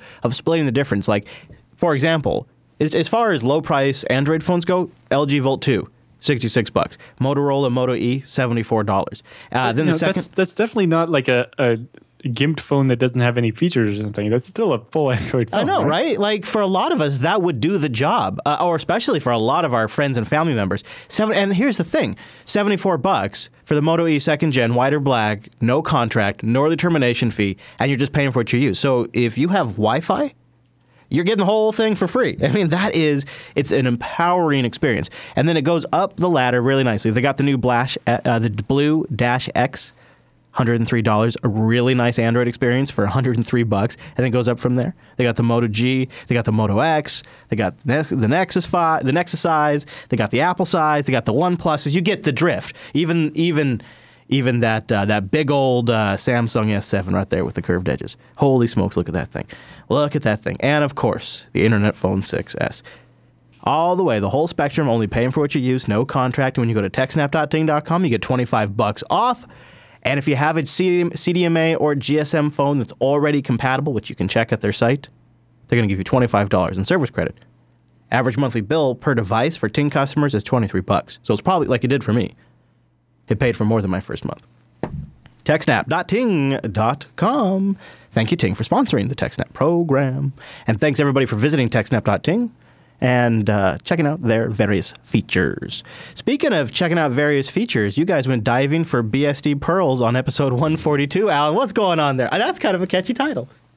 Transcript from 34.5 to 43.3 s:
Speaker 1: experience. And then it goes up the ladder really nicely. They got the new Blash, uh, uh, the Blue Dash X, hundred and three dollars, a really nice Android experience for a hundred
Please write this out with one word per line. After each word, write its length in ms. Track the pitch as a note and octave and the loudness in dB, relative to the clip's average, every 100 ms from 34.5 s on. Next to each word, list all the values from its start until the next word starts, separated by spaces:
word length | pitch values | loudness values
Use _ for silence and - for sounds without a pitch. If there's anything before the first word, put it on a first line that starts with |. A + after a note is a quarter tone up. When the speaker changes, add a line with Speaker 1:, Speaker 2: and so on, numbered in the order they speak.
| C#3 | 0
Speaker 1:
experience. 440 | A#2+ - D3 G2 - - - - | -2 -2 -2 0 -4 -10 -8 0
And 120 | D#3 | 2
then 80 | D#3+ | 2
it 60 | |
goes 240 | E3 E3+ C3+ | 2 0 0
up 240 | E3 F#3+ - | -2 -2 0
the 120 | F3 | 0
ladder 320 | D3+ B2 B2 | 2 2 2
really 220 | B2 C3+ | 2 2
nicely. 300 | B2 G#2 A2+ | 2 0 0
They 80 | A2 | 0
got 160 | C3+ C3+ | 0 0
the 80 | |
new 120 | C#3 C3 | 0 2
Blash, 400 | B2 A#2+ B2+ - - | 2 0 0 -2 -2
uh, 100 | A#2+ | 0
uh, 140 | B2 A#2 | 0 0
the 100 | A2+ | 0
Blue 560 | G#2 G2+ C3+ D3 D#3 - | -4 -2 0 2 0 -2
Dash 340 | A2 A#2+ A#2+ - | -2 0 0 -2
X, 380 | - B2+ - - - - _ _ _ _ | -2 -2 -2 -10 -12 -20 _ _ _ _
hundred 300 | - A#2 A#2 | -2 0 2
and 80 | A2+ | 2
three 140 | A#2+ | 2
dollars, 340 | A2 G#2+ A2+ - | 2 2 2 0
a 40 | A2+ | -2
really 460 | G#2+ A2 A#2+ B2 | 0 2 2 2
nice 240 | B2+ A#2+ A#2+ | 2 2 2
Android 300 | A#2 A#2+ A#2+ | 2 2 0
experience 420 | - B2 B2+ C#3 | 0 0 2 0
for 140 | - | 0
a 40 | G2+ | 0
hundred 260 | B2 B2+ | 0 0